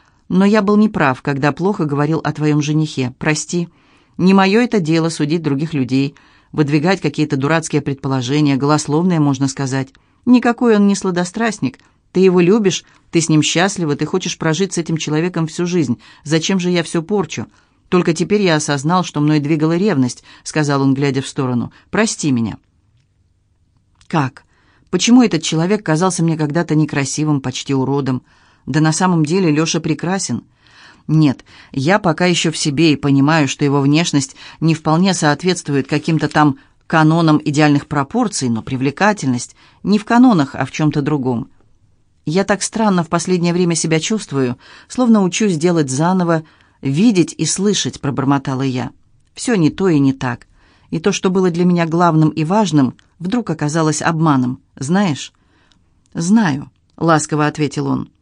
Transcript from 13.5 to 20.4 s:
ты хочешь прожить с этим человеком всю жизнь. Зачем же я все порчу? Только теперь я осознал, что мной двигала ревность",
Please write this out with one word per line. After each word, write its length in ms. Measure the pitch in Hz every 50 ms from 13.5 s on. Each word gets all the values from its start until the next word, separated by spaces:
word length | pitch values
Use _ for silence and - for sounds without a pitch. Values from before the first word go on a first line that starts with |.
| - 165 185 196 - 185 170 147 143
ты 100 | - 151
хочешь 320 | 151 - 180 - 175 -
прожить 360 | - - 160 160 170 196 185 -
с 40 |
этим 200 | 175 160 180 165
человеком 500 | 151 - 147 151 156 170 185 180 170 160
всю 180 | 156 - - 175
жизнь. 340 | 175 175 180 139 117 117 - - - - _ -
Зачем 360 | 143 160 160 160 - 190 185
же 100 | 175 180
я 140 | 180 170 160
все 200 | - - 170 160
порчу? 440 | 165 208 202 170 - - 120 107 - _ _ _ _ _ _ _ _
Только 240 | 185 180 165 170 160
теперь 280 | - 170 160 208 208
я 140 | 196 175 156
осознал, 480 | 151 - - 143 135 135 156 180 185 170
что 180 | - - 151
мной 180 | 147 151 151 151
двигала 380 | 143 147 160 147 156 160 170
ревность", 460 | 175 202 214 165 135 127 120 - - - - - -